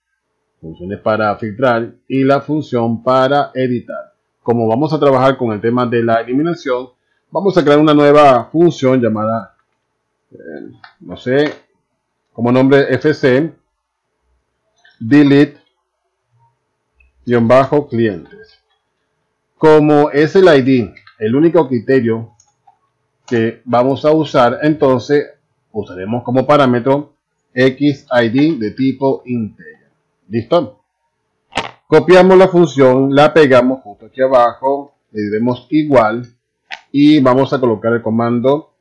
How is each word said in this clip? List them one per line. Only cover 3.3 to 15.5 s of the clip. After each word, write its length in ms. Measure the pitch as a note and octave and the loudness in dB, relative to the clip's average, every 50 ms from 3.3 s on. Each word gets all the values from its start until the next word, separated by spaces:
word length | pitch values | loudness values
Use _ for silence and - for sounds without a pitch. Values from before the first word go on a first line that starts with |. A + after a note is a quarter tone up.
| C#3+ C#3+ C3+ - - | 0 -2 -4 -4 -6
editar. 640 | B2+ C3 B2 B2+ A2+ - - D2+ C#2+ - - _ _ _ _ _ _ - | -6 -4 -4 -4 -6 -8 -12 -16 -16 -16 -18 _ _ _ _ _ _ -6
Como 240 | - A#2 A#2+ A#2 | -4 -2 -2 0
vamos 280 | A2 A2+ B2 D#3 D3+ D#3 | -2 -2 -2 -2 -2 -2
a 40 | C#3+ | -2
trabajar 380 | D3 C#3+ C3+ B2+ C3 C3+ C3+ | 0 0 2 2 2 0 0
con 160 | C3 B2+ A2+ G#2+ | -2 -4 -6 -6
el 80 | G2+ | -4
tema 240 | G2+ A#2 A#2+ B2 B2 | -4 -4 -2 -2 -2
de 180 | A#2 B2 A#2 A#2 | -2 -2 -2 -2
la 200 | A#2 A2+ A#2 A#2 | 0 -2 -2 -2
eliminación, 640 | A#2+ B2+ C#3 D#3 E3+ E3 E3 - C#3 B2+ B2 B2+ B2+ _ _ _ _ _ _ _ _ | -4 -4 -4 -4 -4 -6 -6 -6 -6 -6 -6 -8 -10 _ _ _ _ _ _ _ _
vamos 280 | - D#3+ D3 - C#3 F3 | -8 -6 -4 -2 0 0
a 40 | C#3+ | 2
crear 160 | D3 D3 D3 | 2 2 2
una 140 | D#3 D#3 D3 | 4 4 4
nueva 540 | D3 D3 C#3+ D3 D3 D3 C#3 B2+ A#2+ A2+ | 4 4 4 6 6 6 6 4 2 0
función 560 | - - D#3 F3 E3+ - - C3+ B2+ C3 C3 A#2+ | -4 -2 0 2 2 0 0 -2 0 0 0 0
llamada, 520 | A2 A2 G#2+ G#2+ A2 A2+ A2+ G2 - _ _ _ _ _ _ _ _ _ _ _ _ _ _ _ _ _ | -2 -4 -4 -6 -6 -6 -6 -8 -12 _ _ _ _ _ _ _ _ _ _ _ _ _ _ _ _ _
eh, 380 | - - - D#2 C#2+ G#1 - - _ _ - _ _ | -20 -20 -20 -18 -18 -18 -20 -20 _ _ -20 _ _
no 180 | - E2+ F2 - | -20 -20 -18 -14
sé, 340 | - B2 C3 C#3+ D3+ D3+ - - _ _ _ _ _ _ _ _ _ _ _ _ _ _ _ | -8 -4 -2 -2 -2 -2 -4 -12 _ _ _ _ _ _ _ _ _ _ _ _ _ _ _
como 180 | - A#2 A#2+ | -6 -2 0
nombre 360 | B2+ C3 C3 C3+ C#3 C#3 C#3 - C3 | 2 2 2 2 2 2 2 0 -2
F 180 | B2 - D3+ C#3 | -2 -2 -2 -2
C, 400 | - - C3+ B2 C3+ D#3+ D#3+ - _ _ _ _ _ _ _ _ _ _ _ _ _ _ _ _ _ _ _ _ _ _ _ _ _ _ _ _ - | 0 0 0 2 2 0 -4 -8 _ _ _ _ _ _ _ _ _ _ _ _ _ _ _ _ _ _ _ _ _ _ _ _ _ _ _ _ -12
delete-clientes. 3750 | A2+ A2+ C#3 D3 D3 C#3 C#3 C#3 D3 C#3+ | -4 0 2 4 4 4 4 2 2 0